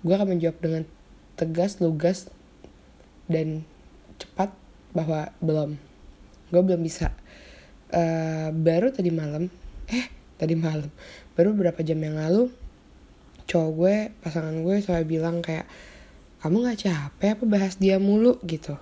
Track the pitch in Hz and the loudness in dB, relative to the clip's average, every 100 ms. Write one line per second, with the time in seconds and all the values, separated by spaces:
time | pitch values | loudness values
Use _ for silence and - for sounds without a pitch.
0 | 165 196 196 180 165 - 165 160 160 - | 2 2 2 0 -2 -2 -4 -4 -6 -14
1 | - - - - 160 160 196 - 170 156 | -20 -20 -20 -6 -4 0 -2 0 0 2
2 | 170 190 - - - - - - - - | 0 -2 -8 -20 -20 -20 -20 -20 -20 -20
3 | - - - 160 160 156 160 - - - | -20 -20 -4 -2 -2 -6 -10 -20 -20 -20
4 | - - - - 196 - - - - 165 | -20 -20 -14 -4 -4 -4 -20 -20 -6 -4
5 | 160 156 151 - 160 156 147 147 - - | -2 -4 -4 -4 -2 0 -2 -8 -14 -20
6 | - - - - - 175 190 175 165 - | -20 -20 -20 -20 2 4 4 2 -2 -4
7 | - - - - - - - - - 175 | -6 -6 -18 -20 -20 -20 -20 -20 -4 0
8 | 165 165 160 160 156 160 160 165 247 262 | 0 0 -2 -4 -4 2 2 4 2 0
9 | 175 165 151 151 180 - - - - 240 | -2 0 -4 -4 -6 -8 -18 -16 -6 -6
10 | 247 - - - 160 165 160 156 147 - | -6 -14 -20 -4 -2 0 0 -2 -6 -14
11 | - - - - 185 214 175 165 165 160 | -20 -20 -8 2 4 4 0 0 -2 -2
12 | 156 156 156 202 247 247 - - - - | -2 -4 2 2 2 -2 -20 -20 -20 -20
13 | - - - - - 170 160 160 180 208 | -20 -20 -20 -20 -2 0 0 2 2 2
14 | 214 - 175 160 156 160 165 202 202 170 | -2 -8 -6 -6 -4 -4 0 0 0 0
15 | 160 160 165 170 170 160 - - - - | 0 -2 -2 -2 -4 -6 -8 -18 -20 -20
16 | - - - - 156 202 247 220 202 160 | -20 -20 -20 -8 0 2 0 -2 -2 -2
17 | 143 - 202 214 226 202 190 185 190 190 | -6 -2 0 0 2 2 0 2 2 4
18 | 196 208 240 247 170 160 - 143 | 4 4 4 2 -4 -8 -6 -12